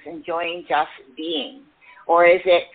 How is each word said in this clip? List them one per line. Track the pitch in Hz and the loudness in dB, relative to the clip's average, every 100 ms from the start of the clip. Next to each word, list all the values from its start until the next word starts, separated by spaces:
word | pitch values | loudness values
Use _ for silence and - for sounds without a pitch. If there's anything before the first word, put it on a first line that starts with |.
| 151 | -16
enjoying | 165 147 165 175 175 165 | -16 -10 -8 -8 -10 -4
just | 151 160 - - 247 | -4 -4 -8 -20 -14
being? | 160 269 262 - _ _ _ - - | -10 -8 -10 -14 _ _ _ -16 -2
Or | 170 175 | 4 6
is | 180 185 | 4 4
it | 175 - | 0 0